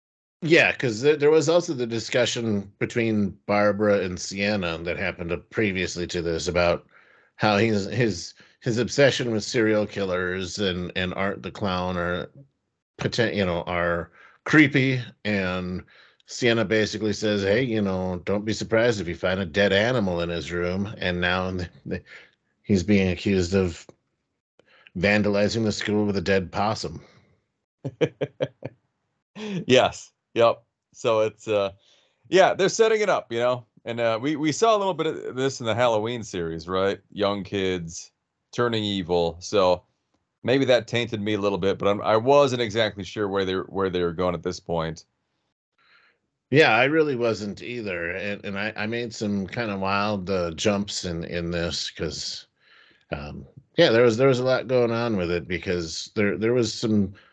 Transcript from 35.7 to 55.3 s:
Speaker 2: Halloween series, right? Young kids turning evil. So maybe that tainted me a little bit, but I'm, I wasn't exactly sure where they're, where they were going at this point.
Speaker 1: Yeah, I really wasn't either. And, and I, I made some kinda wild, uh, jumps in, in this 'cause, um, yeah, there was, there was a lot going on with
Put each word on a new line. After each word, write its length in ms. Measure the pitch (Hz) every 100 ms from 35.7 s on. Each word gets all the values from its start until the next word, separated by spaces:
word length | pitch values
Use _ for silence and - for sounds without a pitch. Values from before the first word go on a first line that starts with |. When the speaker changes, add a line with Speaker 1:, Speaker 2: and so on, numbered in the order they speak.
| 110
Speaker 2:
Halloween 460 | 123 110 110 123
series, 440 | 120 92 82 82 82
right? 300 | 92 98 101 _
Young 320 | - 98 101
kids 640 | 90 101 95 92 82 80 - _ _ _ _
turning 300 | - 120 113
evil. 520 | 104 98 85 87 85 82
So 440 | - 104 92 87 - _ _ _ _ _
maybe 220 | 113 135 127
that 220 | 120 107
tainted 320 | 120 117 110
me 120 | 101
a 60 | 104
little 180 | 101 98
bit, 200 | 95 92
but 100 | 98
I'm, 140 | 101
I 140 | - 110
wasn't 460 | 123 143 139 120
exactly 420 | 117 110 107 95
sure 240 | 90 113 101
where 160 | 98
they're, 180 | 92 92
where 260 | - 92 95
they 120 | 90
were 100 | 85
going 220 | 82 90
at 80 | 85
this 160 | 90 85
point. 440 | - 85 80 80 - _ _ _ _ _ _ _ _ _ _ _ _ _ -
Speaker 1:
Yeah, 200 | 139 143
I 100 | 110
really 320 | 131 160 151 123
wasn't 460 | 117 101 104 90
either. 480 | 107 120 104 87 85
And, 340 | 92 101 101
and 140 | 101 98
I, 140 | 107 -
I 100 | 107
made 280 | 117 117
some 320 | 113 104 101 95
kinda 300 | 123 113 98
wild, 520 | 95 101 104 104 90
uh, 200 | 95 85
jumps 520 | 80 107 101 101 -
in, 200 | 90 85
in 260 | 85 87 85
this 380 | 85 85 85 -
'cause, 560 | - 80 71 - - - _ _ _ _ _ -
um, 340 | 73 73 - - - - -
yeah, 140 | 165
there 120 | 113
was, 140 | 123 110
there 120 | 135
was 120 | 123
a 40 |
lot 220 | 127 127 107
going 220 | 127 120
on 260 | 117 117 104
with 140 | 85